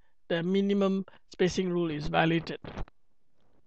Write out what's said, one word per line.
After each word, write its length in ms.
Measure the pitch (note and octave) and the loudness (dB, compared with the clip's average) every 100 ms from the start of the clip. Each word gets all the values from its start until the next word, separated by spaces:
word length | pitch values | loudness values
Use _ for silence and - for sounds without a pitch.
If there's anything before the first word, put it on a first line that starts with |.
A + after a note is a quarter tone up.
| - - - | -20 -16 -4
the 120 | E3+ | -2
minimum 640 | F3 G3 G3+ G3+ G3 F#3+ F#3+ - - | 0 0 2 2 2 0 -6 -16 -12
spacing 380 | - F3+ - F#3 | -2 0 0 -2
rule 200 | F3 E3+ | 0 -2
is 180 | D3 D#3 | -4 0
violated. 520 | E3 E3 E3 D#3+ D3+ - - - - - - - - - - | 2 4 2 -2 -10 -10 -10 -10 -12 -20 -20 -20 -20 -20 -20